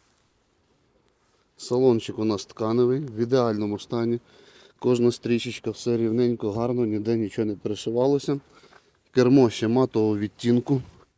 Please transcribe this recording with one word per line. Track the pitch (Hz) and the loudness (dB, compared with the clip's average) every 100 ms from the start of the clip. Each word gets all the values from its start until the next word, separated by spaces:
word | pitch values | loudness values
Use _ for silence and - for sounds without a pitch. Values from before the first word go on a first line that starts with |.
| _ _ _ _ _ _ _ _ _ _ _ _ _ _ _ - | _ _ _ _ _ _ _ _ _ _ _ _ _ _ _ -14
Салончик | - 123 131 113 - 101 | -4 2 4 2 0 -4
у | 110 | -2
нас | 101 - | -2 -6
тканевий, | - 110 120 123 131 | -6 -2 0 2 0
в | 147 107 | -6 -6
ідеальному | 117 131 120 107 104 104 | 0 0 0 -2 -4 -6
стані. | - 120 117 120 - - - - - - | -6 -4 -2 -4 -8 -20 -20 -20 -20 -4
Кожна | 123 123 120 | 0 2 2
стрічечка, | 117 113 117 123 110 - | 0 -2 -2 -4 -8 -10
все | 107 - 117 | -6 -2 0
рівненько, | 113 113 123 117 110 | 0 0 0 0 -4
гарно, | 104 120 123 113 | -4 -2 -2 -2
ніде | 107 104 117 | -2 -2 -2
нічого | 104 - 107 | -2 -4 -4
не | 95 | -4
перешивалося. | 107 101 - 117 131 143 - 139 - _ - - _ _ _ | -6 -6 -4 0 2 0 -2 -6 -8 _ -20 -20 _ _ _
Кермо | 127 123 139 120 | 2 6 6 6
ще | - 110 | 2 0
матового | 120 127 113 107 104 | 2 2 2 0 0
відтінку. | 104 - 120 123 120 135 - - _ | -4 -4 0 2 2 -2 -4 -20 _